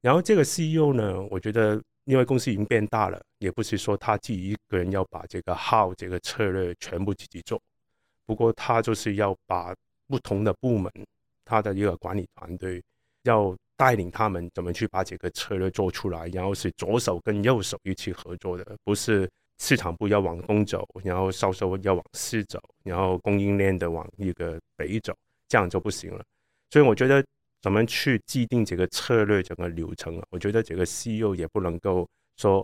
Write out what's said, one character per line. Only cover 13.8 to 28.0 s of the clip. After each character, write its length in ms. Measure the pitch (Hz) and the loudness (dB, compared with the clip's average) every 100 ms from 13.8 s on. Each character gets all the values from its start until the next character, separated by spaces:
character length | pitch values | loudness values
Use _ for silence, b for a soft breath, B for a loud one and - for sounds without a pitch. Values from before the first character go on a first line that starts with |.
| 131 110 | 2 2
领 160 | 90 | -2
他 160 | - 107 | -2 -2
们 220 | 92 87 | -2 -6
怎 80 | - | -6
么 80 | 87 | -6
去 140 | 87 110 | -4 -2
把 140 | 92 | -2
这 160 | 92 90 | -4 -6
个 120 | 90 | -8
策 260 | - - 95 | -8 -6 -2
略 160 | 95 | -2
做 180 | - 95 | 0 -2
出 200 | - 101 | -2 -6
来， 180 | 82 82 | -6 -6
然 140 | 90 | -4
后 100 | 92 | -4
是 160 | 98 92 | -2 -4
左 280 | - 87 117 | -4 0 0
手 200 | 120 87 | 0 -2
跟 180 | 110 104 | -2 0
右 200 | 107 123 | 2 2
手 180 | 92 - | -2 -8
一 100 | - | -6
起 180 | 92 - | -6 -6
合 240 | 87 - 90 | -10 -12 -10
作 200 | 92 90 | -8 -8
的， 80 | - 104 | -10 -8
不 100 | - | -2
是 360 | 104 - 104 92 _ _ _ | 0 2 2 2 _ _ _
市 160 | - 131 | 0 0
场 180 | 98 87 | 0 -4
部 120 | 104 | 0
要 120 | 104 | 2
往 200 | 92 85 | 0 -6
东 220 | - 107 104 | 0 0 2
走， 220 | 95 - - | -4 -8 -8
然 140 | 95 90 | -4 0
后 140 | 95 | 0
销 200 | 92 98 | 0 -2
售 240 | 92 95 98 | 0 -2 -2
要 140 | 98 | 0
往 100 | 92 - | 0 -2
西 300 | - - 113 | -10 -6 -4
走， 180 | 101 - - _ | -6 -12 -14 _
然 140 | 98 87 | -6 -2
后 200 | 95 92 | 0 0
供 220 | 107 101 | 2 2
应 180 | 101 101 | 2 2
链 200 | 98 92 | 2 2
的 120 | 87 | -2
往 180 | 82 85 - | -4 -8 -6
一 140 | 95 | -6
个 260 | 87 87 82 _ - | -4 -8 -8 _ -10
北 220 | 78 107 | -6 -6
走， 140 | - - _ _ _ | -6 -12 _ _ _
这 80 | 117 | 2
样 120 | 92 | 2
就 100 | 95 | 0
不 100 | 104 | -4
行 200 | - 87 | -8 -10
了。 100 | 92 - _ _ _ _ | -14 -16 _ _ _ _
所 120 | 147 | 6
以 40 | 135 | 8
我 80 | |
觉 140 | 107 131 | 6 6
得 180 | 139 135 _ _ _ | 4 2 _ _ _
怎 120 | 98 | 2
么 120 | 101 117 | 4 2
去 340 | - | 2